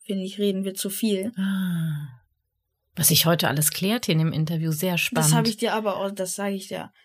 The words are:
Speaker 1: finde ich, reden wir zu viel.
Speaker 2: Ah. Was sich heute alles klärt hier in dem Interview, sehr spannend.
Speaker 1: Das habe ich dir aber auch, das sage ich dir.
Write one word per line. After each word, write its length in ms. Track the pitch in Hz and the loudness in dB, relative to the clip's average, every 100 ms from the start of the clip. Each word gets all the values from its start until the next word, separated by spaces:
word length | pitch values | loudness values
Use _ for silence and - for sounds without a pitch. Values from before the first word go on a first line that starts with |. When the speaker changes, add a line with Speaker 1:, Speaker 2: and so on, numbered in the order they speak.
Speaker 1:
finde 200 | - 196 | -6 -4
ich, 140 | 185 196 | -4 0
reden 260 | 202 190 | 0 0
wir 100 | 190 | -2
zu 140 | 196 196 | -4 -6
viel. 440 | 196 220 190 208 190 | -2 0 0 -2 -2
Speaker 2:
Ah. 760 | 196 190 185 170 160 147 143 120 _ _ _ _ _ _ _ - | -2 0 0 0 -2 -4 -8 -16 _ _ _ _ _ _ _ 0
Was 100 | 151 | 4
sich 180 | 160 160 | 4 4
heute 220 | 165 165 | 4 2
alles 240 | 143 151 | 2 0
klärt 340 | - 185 240 - | 0 0 0 2
hier 80 | |
in 60 | 160 | 2
dem 120 | 160 | 2
Interview, 400 | 147 156 165 160 | 0 0 0 -2
sehr 240 | 156 185 170 | 0 0 0
spannend. 300 | - 165 156 | 0 2 4
Speaker 1:
Das 80 | 233 | 4
habe 140 | 226 | 2
ich 80 | 220 | 0
dir 160 | 226 | -2
aber 240 | 214 214 185 | 0 -2 -2
auch, 120 | 196 | -4
das 240 | 196 185 | -4 -6
sage 200 | - 202 | -4 -4
ich 140 | 196 190 | -4 -6
dir. 220 | 185 - _ | -10 -12 _